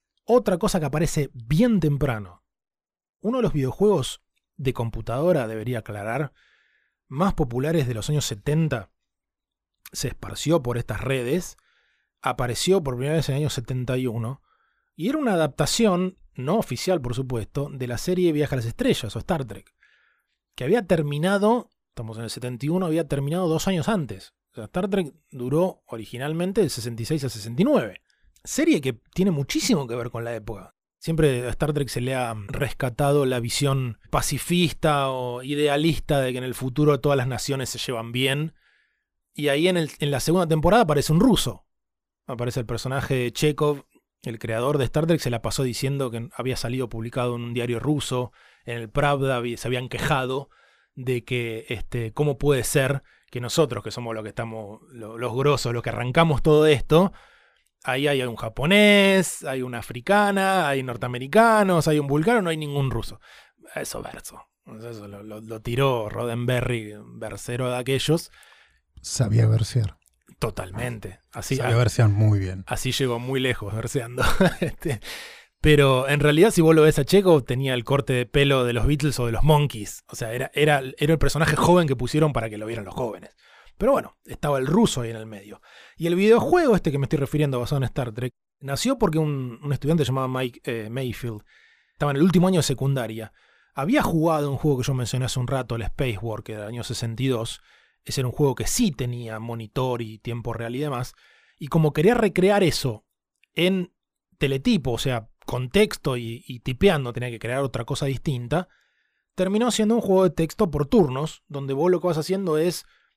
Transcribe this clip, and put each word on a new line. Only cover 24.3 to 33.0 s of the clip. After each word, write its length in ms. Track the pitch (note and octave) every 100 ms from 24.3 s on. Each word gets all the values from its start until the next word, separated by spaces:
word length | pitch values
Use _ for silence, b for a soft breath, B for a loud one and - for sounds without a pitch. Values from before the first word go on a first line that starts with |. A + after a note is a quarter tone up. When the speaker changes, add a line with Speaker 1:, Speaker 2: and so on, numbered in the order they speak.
| _ _
Speaker 1:
O 20 |
sea, 100 | -
Star 240 | G#2+ F3+ G3
Trek 240 | G3 D3 _ _
duró 500 | C3+ B2 D3+ F#3 - -
originalmente 760 | A2+ G2+ A#2+ C#3+ D#3+ F3+ G3+
del 100 | D#3+
sesenta 320 | - A#2+ A2+
y 40 | A2+
seis 180 | D#3
al 60 | C3
sesenta 300 | A2 A2+ A#2+
y 40 |
nueve. 380 | B3 B3+ A2 - _ _ _ _
Serie 360 | - - E4 G3+
que 200 | C3 A2+ _
tiene 180 | - F#3+
muchísimo 560 | D3 C3+ D#4 - F3 B2
que 80 | A#2+
ver 140 | A#2+
con 120 | A#2
la 120 | A#2
época. 420 | A2+ G#2+ G2+ - _ _ _
Siempre 480 | - D#3+ D3+ B2 B2
a 40 |
Star 240 | - D3+
Trek 140 | C#3+ C3
se 120 | B2+
le 140 | B2
ha 200 | C3 A#2+ A2 G2+
rescatado 800 | - B2+ - C3 A2+